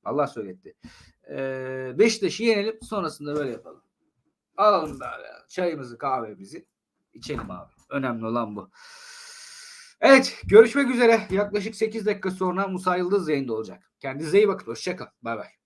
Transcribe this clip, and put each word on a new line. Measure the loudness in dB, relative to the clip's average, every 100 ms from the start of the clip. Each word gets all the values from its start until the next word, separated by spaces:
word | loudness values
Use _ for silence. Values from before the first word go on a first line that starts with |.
Allah | -4 -2 -4
söyletti. | -6 -12 -14 -20 _ -20 -20 -20 _ -14
Ee, | -8 -6 -6 -8 -8 -8 4
Beşiktaş'ı | 4 4 -4 0
yenelim. | 0 2 -2 -6
Sonrasında | -8 -6 -6 -8 -6
böyle | -4 -4
yapalım. | -8 -14 -20 _ _ _ _ _ _ _ 2
Alalım | 4 4 0 -8
böyle | -12 -12 -16 -20 _
çayımızı | -4 -4 -4 -10 -6
kahvemizi | -4 -2 -4 -12 -18 -18 _ _ _ _ _
içelim | -20 -8 -8 -8
abi. | -12 -16 _ _
Önemli | -4 -4 -4 -4
olan | -2 -4 -8
bu. | -14 _ -20 -20 -20 -20 -20 -20 -20 -20 -20 -20 -20 _
Evet, | 8 8 6 -8
görüşmek | 8 10 10 4 0
üzere. | 4 4 4 2
Yaklaşık | -2 0 -2 -6 -4
sekiz | -4 -2 -2
dakika | -2 -6
sonra | -4 -2 -2 -2
Musa | -2 0 0
Yıldız | 0 0 0
yayında | -2 -2
olacak. | -6 -6 -14 _ _
Kendinize | -10 -8 2 4
iyi | 4
bakın. | 0 -8
Hoşça | -8 -8 -8
kalın. | -12 _
Bay | -8 -8
bay. | -10 _